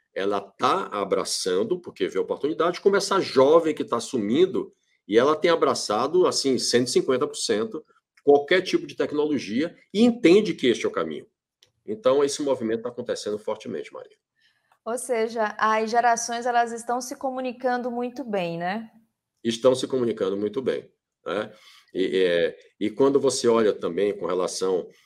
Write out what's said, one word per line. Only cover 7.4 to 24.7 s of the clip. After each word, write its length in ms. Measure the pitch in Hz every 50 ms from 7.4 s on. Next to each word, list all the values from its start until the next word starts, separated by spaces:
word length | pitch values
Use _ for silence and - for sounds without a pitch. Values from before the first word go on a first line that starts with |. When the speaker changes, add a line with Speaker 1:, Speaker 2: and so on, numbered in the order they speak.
| - - 107 101 - 226 - 156 - _ _ _ _ _ _ _ -
Speaker 1:
qualquer 340 | 143 143 143 143 - 180 185
tipo 280 | 185 - - 170 151 143
de 80 | 139
tecnologia 760 | - 143 - 143 151 151 156 147 117 90 92 107 127 156 - - _ _ _ -
e 80 | 196
entende 500 | 233 247 233 - - 165 180 214 208 175
que 140 | 165 - -
este 180 | 123 107 - -
é 40 | 101
o 40 |
caminho. 360 | - 95 82 80 76 69 - _ _ _ _ _ _ _ _ _ _ _ _
Então, 380 | 98 107 107 - 127 135 143 143
esse 180 | 139 - -
movimento 400 | 151 139 127 107 117 110 113 113
tá 60 | 117 123
acontecendo 500 | 117 - 117 - 98 - - 107 104 104
fortemente, 540 | - - 107 - - - 101 73 - -
Maria. 240 | - 62 - - _ _ _ _ _ _ _ _ _ _ _ _ _ _ -
Speaker 2:
Ou 140 | 220 233 254
seja, 560 | 254 - 247 220 220 226 226 233 214 208 -
as 320 | - 208 220 220 220 226 220
gerações, 560 | 233 233 233 240 233 233 - - 233 240 240
elas 280 | 254 240 240 240 233
estão 280 | 233 226 220 - 240 254
se 140 | 247 - 285
comunicando 720 | - - 262 254 262 262 254 240 247 262 247 247 247 240 247
muito 360 | 233 240 247 247 247 269 269
bem, 340 | 233 208 196 175 170 165 170
né? 320 | 175 180 202 226 226 - _ - _ _ _ _ _ _ _ _ -
Speaker 1:
Estão 320 | 117 113 - - 127 131
se 100 | 127 139
comunicando 500 | 135 131 131 120 113 110 113 101 95 98
muito 240 | 101 104 104 104 135
bem, 300 | 127 92 76 65 - - _ _ _ _ _ _ -
né? 280 | - 87 104 110 113 - - - - - _ _ _ -
E, 300 | 87 95 92 - 92 92
é, 340 | 87 85 85 82 78 - - - _ _ -
e 100 | 101 107
quando 300 | - - 135 139 139 135
você 260 | 135 135 127 - -
olha 260 | 117 113 113 110 101
também 440 | 95 - - 90 82 90 101 104 98
com 100 | - 90
relação, 600 | 85 90 90 90 85 - - 95 95